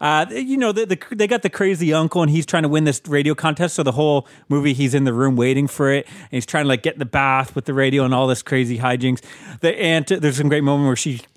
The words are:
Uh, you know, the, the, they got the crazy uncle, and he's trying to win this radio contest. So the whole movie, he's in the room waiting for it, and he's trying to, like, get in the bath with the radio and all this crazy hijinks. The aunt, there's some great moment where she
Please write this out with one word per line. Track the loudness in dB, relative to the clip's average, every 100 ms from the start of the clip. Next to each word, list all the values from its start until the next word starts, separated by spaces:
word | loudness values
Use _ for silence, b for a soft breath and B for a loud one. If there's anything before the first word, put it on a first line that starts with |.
Uh, | 0 0 0
you | -4 -4 -2
know, | 0
the, | -2 -2
the, | -4 -6
they | -2 0
got | 0
the | -2
crazy | -2 0 0 2
uncle, | 2 2 2
and | 2
he's | 2
trying | 0 0
to | 2
win | 2
this | 2 0 -2
radio | 0 0
contest. | 0 -2 0 -2 -2
So |
the | -2
whole | 0 2 2 -2 B B
movie, | 0 0
he's | 0 0
in | 2
the | 0
room | 2 2 2
waiting | 2 2 0
for | 0 0
it, | 0 -4
and | -14 -10
he's | -8 -4
trying | -2
to, | 0
like, | 0
get | -2
in | -4
the | -4
bath | 0 2 0 -2
with | -6 -4
the |
radio | 0 2 2
and | 2
all | 2 2
this | 0
crazy | -2 -2 0 -2
hijinks. | -2 0 0 -2 -6 B B -4
The | -2 0
aunt, | 0 0 0
there's | 0 0 0
some | 2
great | 2
moment | 2 2 2
where | 0
she | -2 -6 -10